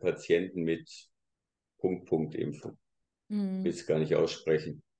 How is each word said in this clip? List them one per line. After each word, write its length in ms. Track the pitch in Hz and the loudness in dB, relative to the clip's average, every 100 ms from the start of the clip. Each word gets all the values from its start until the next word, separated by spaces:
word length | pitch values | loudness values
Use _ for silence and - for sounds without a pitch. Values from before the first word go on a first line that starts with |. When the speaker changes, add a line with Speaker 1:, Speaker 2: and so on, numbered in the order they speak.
Speaker 1:
Patienten 640 | 90 - - 85 92 92 | -2 0 4 4 2 -2
mit 260 | 82 82 - - - _ _ _ _ _ _ - | -2 -2 -4 -20 -20 _ _ _ _ _ _ -4
Punkt, 300 | 92 90 - | -2 -2 0
Punkt, 260 | 80 78 | 0 0
Impfung. 420 | - - - - - _ _ _ _ - | -2 -4 -6 -12 -14 _ _ _ _ -6
Speaker 2:
Mhm. 340 | 208 190 190 | -4 -2 -2
Speaker 1:
Will's 240 | 185 - - | -2 -2 0
gar 140 | 78 | 2
nicht 160 | 78 80 | 4 4
aussprechen. 640 | 80 - - 78 - - _ | 2 0 0 0 0 -10 _